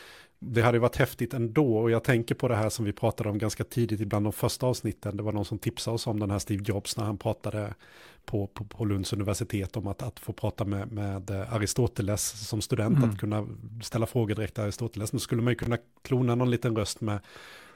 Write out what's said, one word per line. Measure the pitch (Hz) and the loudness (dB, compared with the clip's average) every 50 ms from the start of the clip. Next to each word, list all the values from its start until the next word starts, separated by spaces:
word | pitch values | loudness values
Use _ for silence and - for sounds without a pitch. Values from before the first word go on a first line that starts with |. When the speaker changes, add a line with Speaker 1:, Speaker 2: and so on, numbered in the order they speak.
| - - - - - - _ - | -20 -20 -20 -20 -20 -20 _ -14
Speaker 1:
det | - - 117 117 | -8 0 2 4
hade | 110 123 117 117 | 6 6 6 6
varit | 117 120 - | 4 4 4
häftigt | - 139 - - - 123 - - | 4 2 2 2 -4 -4 -4 -2
ändå, | 127 117 113 110 156 151 127 110 107 | -2 -2 2 4 4 4 6 4 4
och | 117 117 | 4 4
jag | 113 113 - | 4 2 4
tänker | - 131 117 117 - 139 | 4 4 4 4 0 -2
på | - - 123 | 0 0 2
det | 120 | 2
här | 104 110 107 | 2 2 0
som | - - 113 | 0 0 -2
vi | 101 101 | -2 -2
pratade | - - 113 - - 117 107 | 2 0 0 0 2 -2 -2
om | 101 104 | 0 0
ganska | 107 107 - - 107 | 0 -2 -2 -2 -6
tidigt | - - 120 117 110 107 101 | -4 0 0 0 2 2 -2
i | 107 | -2
bland | 101 110 104 104 | 0 2 2 2
de | 104 98 | 2 0
första | - - 120 - - - | 0 0 -2 0 0 0
avsnitten. | 127 123 - - 113 - - - 104 101 101 | 0 0 0 -2 -4 -4 -4 -4 -6 -4 -4
Det | 104 | -2
var | 107 | -2
någon | 104 104 101 | -2 -2 -2
som | - 113 98 | -2 -4 -4
tipsade | - 120 117 - - 120 113 | -4 -4 -4 -2 -4 -2 -2
oss | 113 - 123 | -2 -2 -2
om | 107 104 | -2 0
den | 104 98 | 0 0
här | 101 98 | 0 0
Steve | - - 107 98 101 104 | 0 0 -2 -2 0 0
Jobs | 98 101 - - - - | -2 -2 -2 -4 -4 -2
när | 110 | -2
han | 104 107 95 | -2 -2 -2
pratade | - 117 101 - - 107 104 107 104 104 101 - - - - - - - - - - | 0 -2 -2 -2 -2 -4 -4 -4 -4 -6 -8 -12 -18 -20 -20 -20 -20 -20 -20 -20 -10
på, | - - 104 98 98 | -4 -2 -2 -2 -2
på, | - - 107 | -6 -10 -10
på | 104 - - 117 | -10 -6 -2 0
Lunds | 104 101 98 95 - - | 0 0 0 0 -2 -2
universitet | 101 101 101 104 - 117 - - 101 95 92 - 113 | -2 0 0 0 -2 -2 -2 -2 -2 -2 -2 -4 -4
om | 95 101 | -4 -4
att, | 95 - 131 | -4 -4 -6
att | 117 - - | -8 -8 -10
få | - - 107 | -10 -10 -8
prata | - - 107 - - 110 | -2 -2 -2 -2 0 -2
med, | 98 101 98 101 120 | -2 -2 -2 -4 -4
med, | 117 104 104 101 98 98 92 95 | -6 -4 -4 -4 -4 -4 -4 -4
eh, | 101 98 95 117 120 | -4 -4 -4 -2 -2
Aristoteles | 110 104 95 - - 123 110 - - 107 95 104 101 - - - 104 107 - | 0 0 0 2 2 2 2 2 0 0 0 0 0 -2 -4 -6 -8 -8 -4
som | - 104 | -4 -2
student, | 101 - 127 107 107 107 - 143 | -2 0 0 2 4 4 6 6
Speaker 2:
Mm. | 123 117 | 6 4
Speaker 1:
att | 104 98 | 2 0
kunna | - 104 107 107 104 113 110 107 - - 110 117 113 | -2 -2 -2 -2 -4 -4 -8 -12 -14 -14 -12 -12 -10
ställa | - - 113 113 | -4 -2 -2 0
frågor | - - 127 113 101 104 | 0 2 2 2 2 0
direkt | 104 107 104 - | -2 -2 -4 -2
till | - 107 | -2 -2
Aristoteles. | 101 98 - 120 113 - 101 107 107 - | -2 -2 -2 -4 -4 -4 -4 -6 -2 -2
Men | 123 | -2
skulle | - - 131 117 | -2 0 0 2
man | 113 123 | 4 2
ju | 120 117 | 2 2
kunna | - 123 120 117 - _ _ _ | 0 0 -2 -2 -2 _ _ _
klona | - - 135 123 127 120 120 | -4 0 2 2 4 4 4
någon | 123 127 123 | 4 4 2
liten | 120 120 - 127 113 110 | 2 2 2 0 0 0
röst | 104 - - - | 0 -2 -2 -4
med, | 117 104 104 101 - - - - - - - - - - - | -2 -2 -2 -2 -4 -10 -20 -20 -20 -18 -20 -20 -20 -20 -18